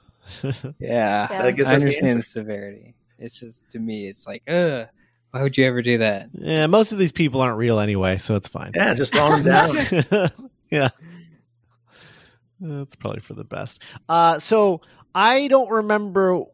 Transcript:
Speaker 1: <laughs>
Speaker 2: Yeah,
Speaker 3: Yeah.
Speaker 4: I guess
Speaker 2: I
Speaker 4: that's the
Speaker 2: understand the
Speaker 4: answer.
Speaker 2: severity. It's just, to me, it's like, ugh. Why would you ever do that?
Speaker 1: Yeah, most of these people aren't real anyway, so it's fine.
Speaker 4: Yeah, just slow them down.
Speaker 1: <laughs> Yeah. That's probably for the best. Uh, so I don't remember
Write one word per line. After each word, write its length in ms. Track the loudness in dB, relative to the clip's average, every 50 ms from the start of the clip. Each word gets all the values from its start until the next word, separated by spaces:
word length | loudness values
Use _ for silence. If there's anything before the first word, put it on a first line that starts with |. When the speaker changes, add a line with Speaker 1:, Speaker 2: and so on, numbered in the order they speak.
| _ _ _ _ _ -20
Speaker 1:
<laughs> 440 | -16 -10 -8 -8 -8 -8 -10 -16 -14 -10
Speaker 2:
Yeah, 480 | -6 -2 -2 0 0 0 0 -2 -2 -4
Speaker 3:
Yeah. 120 | -4 -2 0
Speaker 4:
I 80 | 0
guess 160 | 2 2 2
Speaker 2:
I 40 | 2
Speaker 4:
that's 120 | 2 2 2
the 40 |
Speaker 2:
understand 220 | 2 0 0 0 0
the 40 | 0
Speaker 4:
answer. 120 | 0 -4 -6
Speaker 2:
severity. 640 | -10 -12 -10 -10 -10 -12 -12 -14 -16 -18 -20 -20 _ _ _ _ _
It's 220 | -20 -18 -18 -18 -18
just, 280 | -20 -20 -20 -20 _ _
to 80 | -12 -10
me, 280 | -10 -8 -8 -10 -10
it's 180 | -12 -14 -14 -14
like, 160 | -14 -16 -14 -8
ugh. 400 | -4 -2 0 0 0 -2 -6 -10 -12 _ _ _ _ _ _ _ _
Why 120 | -6 -4 -4
would 140 | -2 2
you 80 | 2 2
ever 160 | 2 2 0
do 180 | 0 0 2 2
that? 300 | 2 0 0 -2 -6 -14 -14
Speaker 1:
Yeah, 320 | -10 -6 -2 0 2 2
most 240 | 4 4 4 4 2
of 60 | 0
these 140 | 0 0 0
people 300 | 0 0 0 0 2 2
aren't 160 | 0 0 0
real 220 | 0 0 2 2 2
anyway, 380 | 2 2 0 2 2 2 0
so 180 | 0 -2 -2 -2
it's 120 | -2 -2
fine. 240 | -6 -12 -12 -10 -6 -2
Speaker 4:
Yeah, 180 | 0 0 0 0
just 180 | 0 -2 0 2
slow 240 | 2 4 4 4
them 60 | 4 4
down. 880 | 4 4 4 4 4 2 -2 -2 0 0 0 0 0 0 0 0 0 -4 -6 -20 -20 _
Speaker 1:
<laughs> 160 | _ _ -4
Yeah. 180 | -2 0 0 0 -2 _ -20 -20 -20 -20 -20 -20 _ _ _ _ _ _ _ _ _ _ _ _ _ -20 -20 -20 -20 -20 _ _ _ _ _ _ _ -14
That's 360 | -12 -10 -10 -10 -10 -12 -14
probably 260 | -10 -10 -10 -8 -10
for 120 | -12 -14 -16
the 100 | -16 -14
best. 360 | -12 -12 -12 -10 -12 -14 -18 -20 -20 -20 -14 _ 0
Uh, 300 | 2 4 4 4 2 2
so 420 | 0 2 2 4 4 2 0 -2 _ _ _ _ _ _ 0
I 320 | 2 4 4 4 4 2
don't 220 | 4 4 4 4 2
remember 720 | 0 -2 0 2 0 0 0 0 0 2 2 2 2 0 -2 -6